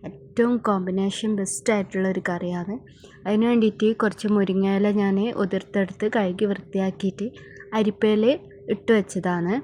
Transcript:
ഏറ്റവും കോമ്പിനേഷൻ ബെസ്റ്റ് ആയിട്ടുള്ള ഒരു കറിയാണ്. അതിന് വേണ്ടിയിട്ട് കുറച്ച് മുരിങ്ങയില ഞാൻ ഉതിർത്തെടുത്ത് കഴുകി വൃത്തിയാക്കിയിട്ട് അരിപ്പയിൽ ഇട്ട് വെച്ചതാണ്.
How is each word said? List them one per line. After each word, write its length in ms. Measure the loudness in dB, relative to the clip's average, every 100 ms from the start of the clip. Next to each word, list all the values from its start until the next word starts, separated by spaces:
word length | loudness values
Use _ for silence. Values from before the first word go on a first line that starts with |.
ഏറ്റവും 520 | -16 -16 -12 -2 0 0
കോമ്പിനേഷൻ 800 | 0 -2 0 -2 -2 -2 -4 -2
ബെസ്റ്റ് 360 | -4 -4 -2
ആയിട്ടുള്ള 360 | 0 -2 -2 -2
ഒരു 140 | -2 -4
കറിയാണ്. 460 | -4 -4 -6 -6 -10 -12 -20 -20 -12 -2
അതിന് 160 | 2
വേണ്ടിയിട്ട് 520 | 4 4 2 2 0 2
കുറച്ച് 320 | -2 -2 0
മുരിങ്ങയില 640 | 2 2 2 2 2 2
ഞാൻ 420 | 2 2 2 0
ഉതിർത്തെടുത്ത് 800 | -2 -2 -2 -4 -2 -2 -2 -2 0
കഴുകി 280 | -2 0
വൃത്തിയാക്കിയിട്ട് 880 | -2 -2 -4 -2 -2 -2 -4 -4 -10 -10 -20 -20 -4
അരിപ്പയിൽ 520 | 0 0 2 2 4 4 2 -4 -18 -6
ഇട്ട് 220 | -6 2
വെച്ചതാണ്. 600 | 2 2 -4 -2 -2 0 -2